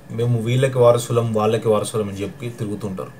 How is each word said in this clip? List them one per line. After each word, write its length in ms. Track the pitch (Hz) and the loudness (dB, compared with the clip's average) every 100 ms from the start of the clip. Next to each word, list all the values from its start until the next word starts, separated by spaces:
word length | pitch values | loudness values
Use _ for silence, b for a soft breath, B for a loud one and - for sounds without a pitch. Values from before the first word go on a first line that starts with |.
| - | -12
మేము 300 | 113 120 117 | -4 0 0
వీళ్ళకి 360 | 110 127 135 127 | 0 0 2 6
వారసులం, 560 | 120 120 - 117 117 | 6 6 2 0 0
వాళ్ళకి 340 | 107 107 113 113 | 0 2 2 2
వారసులం 420 | 104 104 110 101 | 2 0 -4 -4
అని 120 | 98 | -6
చెప్పి 280 | 98 - 120 | -8 -8 -10
తిరుగుతుంటారు. 600 | - 104 104 104 92 64 | -8 -8 -6 -8 -8 -10